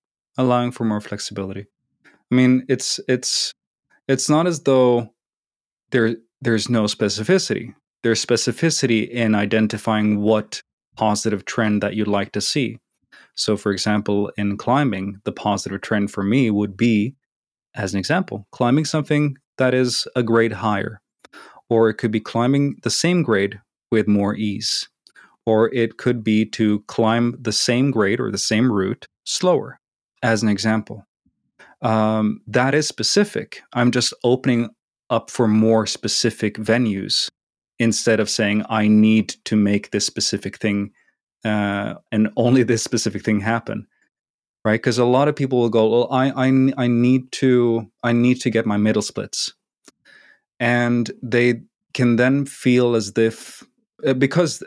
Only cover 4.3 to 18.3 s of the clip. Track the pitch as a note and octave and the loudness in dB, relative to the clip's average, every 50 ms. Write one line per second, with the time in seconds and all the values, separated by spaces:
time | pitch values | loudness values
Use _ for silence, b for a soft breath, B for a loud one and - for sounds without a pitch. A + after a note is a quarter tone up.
4.3 | D3+ D#3 E3+ F3+ E3+ C#3 - C#3 C3+ C3 B2+ B2 B2 A#2+ A#2 A2 _ _ _ _ | 2 2 2 0 -2 -2 0 2 4 4 4 4 4 2 -2 -6 _ _ _ _
5.3 | _ _ _ _ _ _ _ _ _ _ _ _ - B2 A2+ A2+ A#2 A2+ _ _ | _ _ _ _ _ _ _ _ _ _ _ _ 0 0 0 0 -2 -4 _ _
6.3 | _ _ C3 A#2+ A2+ G#2+ G#2 - A#2+ A2+ G#2+ G#2 - - A2 G#2 - G#2+ G#2+ - | _ _ -2 -2 0 0 0 0 0 0 0 -2 -2 -2 -2 -2 -2 -4 0 0
7.3 | F#3 F#3 - - - G2 F2+ - - _ _ _ _ _ - A#2 A2+ - - - | 0 0 0 -2 -4 -6 -6 -10 -16 _ _ _ _ _ -2 0 0 0 0 0
8.3 | B2 A#2+ - C3 A2+ - - E3 D3 - - A#2+ A2+ G#2+ G#2+ - A#2 B2 A#2 G#2+ | 0 0 0 -2 -2 -2 -2 -2 0 0 0 2 2 0 0 -2 -4 -2 0 2
9.3 | G#2+ G#2 G2+ G2+ A2+ A2 A2 G#2 - G#2 - A#2 A2 G#2+ G#2+ G#2+ G#2 G#2 G#2 G#2+ | 2 2 0 0 2 0 0 0 -2 -4 -2 -2 0 0 2 0 0 2 2 2
10.3 | A2 G#2+ G#2+ - - - - _ _ _ _ _ _ - A2 G#2+ G#2+ G#2+ - A#2 | 2 2 0 -4 -10 -16 -16 _ _ _ _ _ _ -2 -2 0 0 0 -2 -2
11.3 | G#2 G2 - - - - A2+ G#2+ G#2 G#2 G#2 G2+ F#2+ G#2+ G#2+ G#2 G2+ G2+ G2+ - | -4 -4 -6 -6 -4 -2 0 0 0 0 -2 -2 -2 -2 -2 0 -2 -2 -2 -4
12.3 | - G#2 - - - D3+ C3 - A2+ - _ _ _ _ _ b b b b b | -6 -6 -4 -2 -2 -2 -2 -4 -6 -10 _ _ _ _ _ b b b b b
13.3 | b - - - G#2+ G2+ - G#2 G2 F#2+ - G#2+ G#2 G#2 G#2 - G#2 G2+ G#2 - | b -6 -2 -2 -2 0 0 -2 -2 -2 -2 0 0 0 0 0 0 0 -2 -2
14.3 | - - G#2 G2+ G2+ G2+ - - B2 C#3+ D3 C3 G2+ F#2+ F#2+ G2+ G2 G2 - G#2 | -4 -4 -4 -4 -4 -4 -2 0 0 2 2 0 -2 -4 -6 -8 -10 -8 -8 -8
15.3 | G#2 - - G#2+ G2+ F#2 - - G2 G2 - - A2+ G#2 G2+ G2 - - G2 G2 | -8 -4 -2 -2 -2 -2 -4 -6 -8 -8 -6 -4 -2 -2 -2 -2 -4 -4 -2 0
16.3 | A2+ C#3 C3 A2+ G#2 G2+ G#2 G2 F#2+ F#2+ A2+ A#2+ A2+ G#2 G#2 B2 - _ _ _ | 2 2 2 2 2 0 -2 -2 -2 0 0 2 2 2 0 -2 -4 _ _ _
17.3 | _ _ _ _ _ _ _ _ _ - G#2 F#2 G2 G2 F2+ - D3+ F#3 F3+ - | _ _ _ _ _ _ _ _ _ -8 -6 -4 -4 -4 -2 -2 -2 -2 -2 -4